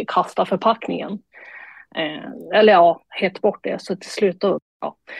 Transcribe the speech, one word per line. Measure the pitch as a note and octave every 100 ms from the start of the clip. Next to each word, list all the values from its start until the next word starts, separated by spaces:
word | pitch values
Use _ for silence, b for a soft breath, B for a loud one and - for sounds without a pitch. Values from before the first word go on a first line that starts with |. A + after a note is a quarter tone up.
| -
kasta | - F3 - -
förpackningen. | F#3+ A3+ A3+ - E3+ D#3 G3+ _ B B B B B B -
Eh, | D3+ D#3 - - E3 F#3+
eller | G#3+
ja, | F#3 E3+ E3 _
hett | - G3 F#3+
bort | G#3 -
det. | - F#3
Så | - G3
till | -
slut | - G3+ F3+
då, | G3 - - _
ja. | - - - B